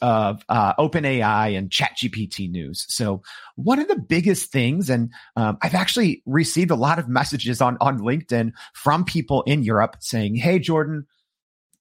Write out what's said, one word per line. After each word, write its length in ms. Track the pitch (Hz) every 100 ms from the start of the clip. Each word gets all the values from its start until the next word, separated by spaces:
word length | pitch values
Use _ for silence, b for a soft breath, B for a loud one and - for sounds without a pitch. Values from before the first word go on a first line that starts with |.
of, 420 | 120 110 104 104 -
uh, 260 | 117 98 117
Open 260 | 151 170
A 180 | 139 127
I 260 | 107 107 110
and 200 | 98 98
Chat 220 | - - -
G 120 | 120
P 180 | 107 98
T 220 | - 92
news. 360 | 87 71 87 -
So 340 | - 107 98 - B B
one 240 | B 151 269
of 80 | 349
the 100 | 370
biggest 540 | - 160 180 180 -
things, 400 | 139 120 165 151
and, 220 | 123 117 B B -
um, 220 | 110 104
I've 140 | 170 180
actually 480 | 185 247 196 135 -
received 460 | 143 160 165 180
a 20 |
lot 240 | 135 135 170
of 100 | 123
messages 540 | 127 123 135 117 117
on, 160 | 123 123
on 200 | 139 131
LinkedIn 500 | 107 147 - 120 113 - B
from 300 | - 143 160
people 380 | 185 170 - 139
in 200 | 120 147
Europe 340 | 113 107 110 -
saying, 340 | - 113 104
"Hey, 240 | 117 175 185
Jordan, 480 | - 156 151 151 143 _ _ _ _ _ _ _